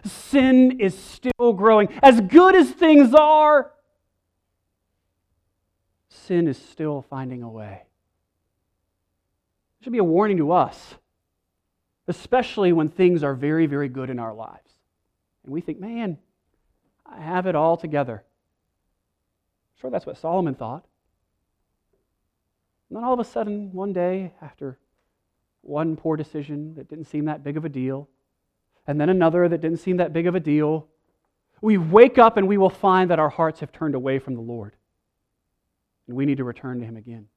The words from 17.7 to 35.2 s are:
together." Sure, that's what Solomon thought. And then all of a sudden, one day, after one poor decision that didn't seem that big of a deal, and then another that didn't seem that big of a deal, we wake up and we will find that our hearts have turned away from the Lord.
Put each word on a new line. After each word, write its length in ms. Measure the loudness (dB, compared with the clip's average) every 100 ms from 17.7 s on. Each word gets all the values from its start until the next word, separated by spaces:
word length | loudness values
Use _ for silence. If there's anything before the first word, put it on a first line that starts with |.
| -2
together." 460 | -4 -6 -6 -10 _ _ _ _ _ _ _ _ _ _ _ _ _ _ _ _
Sure, 140 | -10
that's 160 | -10 -10
what 100 | -12
Solomon 380 | -6 -4 -4
thought. 320 | -8 -12 -14 _ _ _ _ _ _ _ _ _ _ _ _ _ _ _ _ _ _ _ _ _
And 80 | -10
then 80 |
all 80 | -4
of 80 | -4
a 40 |
sudden, 460 | -4 -6 -6 -8 -10
one 200 | -10 -6
day, 400 | -4 -4 -4 -10 _
after 380 | -20 _ -16 -16 _ _ _ _ _ _ _ _
one 360 | -10 -6 -4 -4
poor 200 | -4 -4
decision 580 | -6 -10 -10 -12 -12 -16
that 120 | -18
didn't 160 | -18
seem 220 | -10 -6 -6
that 160 | -6
big 160 | -8 -8
of 80 | -8
a 20 |
deal, 400 | -6 -6 -8 -12 _ _ _ _ _ _ _ -8
and 120 | -2
then 120 | 0
another 360 | 2 2 2 0
that 140 | 0
didn't 200 | -4 -6
seem 180 | -4 -2
that 140 | -2
big 140 | -2 -2
of 80 |
a 60 | -4
deal, 480 | -2 0 0 -4 -8 _ _ _ _ _ _ _
we 160 | 0 0
wake 400 | 2 4 4 6
up 220 | 4 4
and 100 | 0
we 80 | 0
will 140 | 0
find 400 | 0 0 2 2
that 80 | 0
our 100 | -2
hearts 320 | -2 -4 -4
have 120 | -16
turned 220 | -8 -6
away 240 | -4 -4 -6
from 160 | -6
the 60 | -12
Lord. 340 | -12 -14 -14 _ _ _ _ _